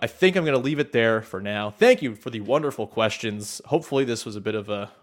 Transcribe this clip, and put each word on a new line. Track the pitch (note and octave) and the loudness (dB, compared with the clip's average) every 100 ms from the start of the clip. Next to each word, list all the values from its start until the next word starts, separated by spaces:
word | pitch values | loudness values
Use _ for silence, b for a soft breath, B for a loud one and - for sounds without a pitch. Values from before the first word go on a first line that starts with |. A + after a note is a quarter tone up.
I | A#2 | -6
think | - F#3 | 2 2
I'm | F#3 | 4
gonna | D#3 C3 | 2 2
leave | C3 D3 | 0 -2
it | C#3+ | 0
there | A#2+ A2+ A2 | 2 4 2
for | A2 F#2+ | -2 -8
now. | G2+ G#2 G#2 | -6 -6 -6
Thank | - A#3+ B3+ | 4 4 4
you | C3 G#2 | 0 -6
for | B2 | -8
the | A2+ | -8
wonderful | G#2 C#3+ D3 - G#2 | 0 0 0 -4 -4
questions. | - A2 - A2+ G#2 G#2 - - | 0 0 0 -4 -6 -8 -12 -2
Hopefully | D3+ - C#3 | -2 0 0
this | C3+ A2+ | 0 -2
was | A#2 | -6
a | G#2 | -6
bit | G2+ | -4
of | A2 G2+ | -4 -4
a | G2+ G#2 - | -6 -8 -14